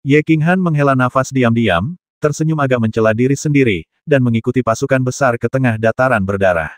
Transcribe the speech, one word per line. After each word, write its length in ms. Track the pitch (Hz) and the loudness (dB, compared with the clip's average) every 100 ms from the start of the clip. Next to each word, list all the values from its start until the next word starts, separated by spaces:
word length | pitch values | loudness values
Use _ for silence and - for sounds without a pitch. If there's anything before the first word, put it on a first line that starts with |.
Ye 220 | 139 151 | 2 2
Qinghan 340 | 156 160 160 185 | 2 0 2 0
menghela 380 | 180 147 143 131 | 0 0 2 2
nafas 320 | 127 131 131 | 0 0 -2
diam-diam, 720 | 135 120 117 110 87 113 180 _ _ | 0 0 2 2 0 -2 -8 _ _
tersenyum 340 | 151 143 160 156 | -4 -2 -2 -2
agak 160 | 135 123 | 0 0
mencela 320 | 113 113 110 | 0 0 0
diri 240 | 110 127 139 | 2 0 0
sendiri, 480 | 156 143 127 90 - _ - | 0 2 2 -2 -8 _ -2
dan 160 | 139 | 0
mengikuti 400 | 123 113 123 127 | 2 0 -2 -2
pasukan 400 | 120 113 139 131 | -2 -2 0 -2
besar 320 | 127 - 135 120 | -2 -2 -2 0
ke 160 | 117 | -4
tengah 240 | 135 127 110 | -2 -2 0
dataran 480 | 113 - 131 113 | -2 0 0 0
berdarah. 480 | 95 101 95 87 78 | -2 0 0 0 -4